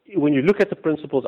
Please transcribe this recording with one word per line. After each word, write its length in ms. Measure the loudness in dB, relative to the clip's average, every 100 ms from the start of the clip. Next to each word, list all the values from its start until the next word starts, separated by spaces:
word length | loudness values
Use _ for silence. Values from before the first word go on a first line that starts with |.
| -8 0
when 180 | 2
you 100 | 2
look 180 | 2 2
at 80 | 0
the 60 | -2
principles, 500 | -4 -4 -4 -4